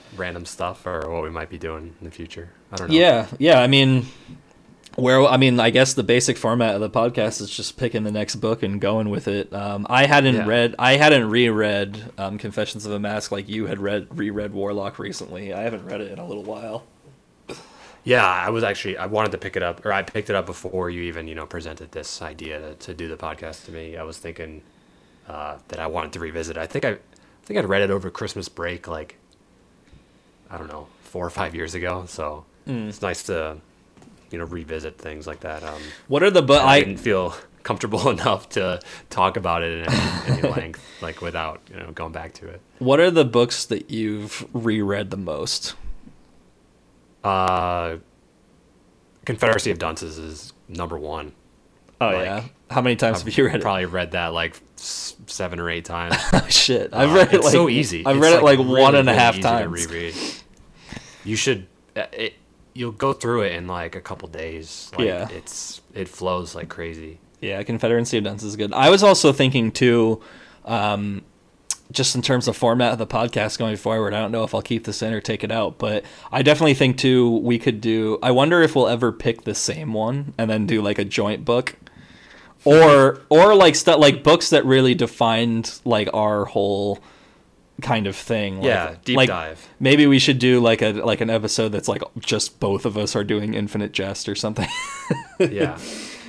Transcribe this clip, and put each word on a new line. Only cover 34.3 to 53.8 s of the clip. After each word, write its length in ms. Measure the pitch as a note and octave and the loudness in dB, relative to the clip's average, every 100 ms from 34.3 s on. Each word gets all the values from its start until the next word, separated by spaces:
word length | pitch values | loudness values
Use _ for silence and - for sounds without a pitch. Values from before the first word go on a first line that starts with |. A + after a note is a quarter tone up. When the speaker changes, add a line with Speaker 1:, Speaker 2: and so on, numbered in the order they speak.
Speaker 1:
you 60 | F2 | -12
know, 80 | D#2+ | -12
revisit 520 | E2+ D#2 D#2+ D2+ - | -12 -10 -10 -10 -14
things 260 | E2 D2+ D#2 | -16 -14 -14
like 120 | D2+ | -14
that. 220 | D#2+ D#2 | -12 -12
Um, 180 | D#2 D2+ D2+ - - | -12 -14 -16 -20 -4
Speaker 2:
What 140 | C#3+ | 2
are 60 | G3 | 4
the 120 | F3+ | 4
bu-, 100 | C3+ | 6
Speaker 1:
I 220 | C#3+ C3 C#3+ | 6 8 6
Speaker 2:
I 40 | |
Speaker 1:
didn't 160 | G2 F#2+ | 4 -4
feel 340 | A#2 F#2+ F2+ - - _ | -2 0 -2 -8 -18 _
comfortable 440 | - G#2 A2+ G2+ C3+ | -8 -6 -4 -2 0
<laughs> 60 | G2 | 0
enough 340 | A#2+ F#2+ - | 0 -2 -4
to 300 | - F#2 F2 - - - | -4 -4 -4 -10 -20 -10
talk 260 | - F#2 G#2 | -2 0 0
about 280 | F2+ E2+ | -4 -2
it 160 | E2 E2 | -4 -6
in 60 | E2 | -4
any, 480 | - F2 - - C3 | -2 -2 -6 -4 -2
any 100 | - | -2
Speaker 2:
<laughs> 60 | C3 | -4
Speaker 1:
length, 260 | E2 - - - | -8 -14 -20 -14
like, 200 | E2 - | -12 -10
without, 400 | E2+ E2 D#2+ - - | -8 -6 -8 -10 -18
you 60 | F2 | -18
know, 140 | E2 | -16
going 200 | D#2 E2 | -12 -12
back 220 | D#2+ D#2+ - | -12 -14 -16
to 120 | F2 | -20
it. 140 | F2+ _ _ | -20 _ _
Speaker 2:
What 220 | B2+ C#3+ | 2 4
are 100 | F3+ | 6
the 140 | E3 B2+ | 4 4
books 400 | A#2+ B2 - - | 4 2 -2 -6
that 240 | G#2 - | -6 -6
you've 580 | A2 G#2+ G#2 G#2 - - | -6 -4 -6 -10 -14 -10
reread 560 | A#2+ A2+ G#2+ G2+ G2+ G2 | -4 -2 -2 -2 -4 -6
the 80 | F#2+ | -8
most? 560 | F2+ D2 - - - - - - - - _ _ _ _ _ _ _ _ _ _ | -8 -6 -6 -8 -10 -12 -12 -12 -16 -20 _ _ _ _ _ _ _ _ _ _
Speaker 1:
Uh, 720 | G2+ F#2+ F#2 F#2 F2+ F2 E2+ E2+ - _ _ _ _ _ _ _ _ _ _ _ - | -2 0 0 0 -2 -4 -6 -8 -16 _ _ _ _ _ _ _ _ _ _ _ -10
Confederacy 460 | A2 A#2 A2 A2+ | 0 2 2 0
of 80 | E2+ | -4
Dunces 380 | E2 D#2+ E2+ D#2+ | -6 -8 -10 -12
is 360 | D#2+ D#2 - _ - | -14 -16 -20 _ -16
number 300 | E2+ E2+ D#2+ | -10 -10 -10
one. 360 | D2+ D#2 D2+ - _ _ _ _ _ _ | -10 -10 -12 -18 _ _ _ _ _ _
Speaker 2:
Oh, 60 | A2+ | -2
Speaker 1:
Like, 180 | F#2 F#2 | 0 -4
Speaker 2:
yeah. 180 | G2+ A#2 _ _ | -8 -10 _ _
How 120 | C3 | -2
many 140 | B2 A#2 | 0 0
times 220 | A2+ F#2+ | 0 -2
Speaker 1:
I've 60 | A2 | -2
Speaker 2:
have 120 | - | 0
you 80 | B2+ | 0
read 100 | A2+ | 0
it? 60 | |
Speaker 1:
probably 240 | G#2 F#2+ | -2 -2